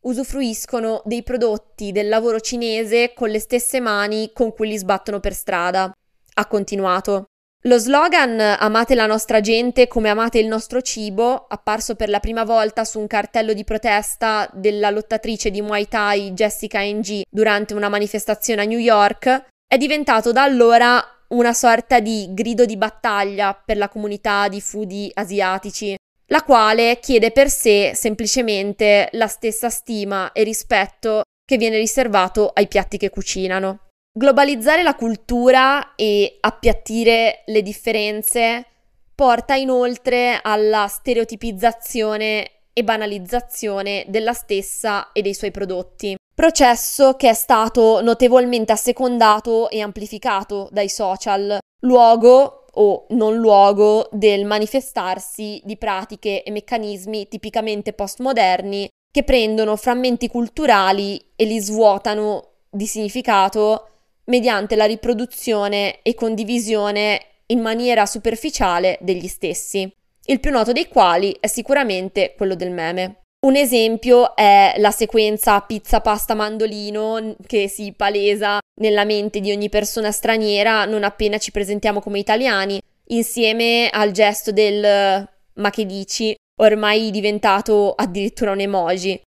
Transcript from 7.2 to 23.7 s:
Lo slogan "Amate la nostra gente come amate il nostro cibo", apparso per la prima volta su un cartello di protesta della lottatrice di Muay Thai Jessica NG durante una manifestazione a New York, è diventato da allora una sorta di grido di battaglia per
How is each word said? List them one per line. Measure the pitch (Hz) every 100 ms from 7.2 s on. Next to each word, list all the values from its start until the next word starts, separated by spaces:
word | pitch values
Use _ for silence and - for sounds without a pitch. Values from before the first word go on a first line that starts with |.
| 196 _ _ _
Lo | - 240
slogan | 220 285 330 339 262 226
"Amate | 214 208 214 220 - 254
la | 214
nostra | 220 - 220
gente | 208 226 247 247 247
come | 240 214
amate | 208 226 233
il | 220
nostro | 220 - 247
cibo", | 254 226 208 190 233 262 -
apparso | 208 - 220 - 214
per | 208
la | 208
prima | 226 226 220
volta | 226 214 226 220
su | 220
un | 214
cartello | 214 208 233 220
di | 202 208
protesta | 214 226 208 208 - 226 214 202
della | 196 202 208 208
lottatrice | 208 214 220 226 220 220
di | 196
Muay | 208 208 208
Thai | 226 208 202 196
Jessica | 185 214 202 208 214
NG | 202 208 202 208 190
durante | 202 220 208 208
una | 208 208
manifestazione | 208 208 214 208 208 - 214
a | 208
New | 233
York, | 233 208 202 226 254 262 - _ _
è | 262
diventato | 277 302 285 220 233
da | 240
allora | 277 254 233 233 240 247 - _ _
una | 240 240
sorta | 233 240 233 - 247
di | 214 220 185
grido | 190 226 226
di | 240 214
battaglia | 214 - 233 202 202 196 190
per | 196 -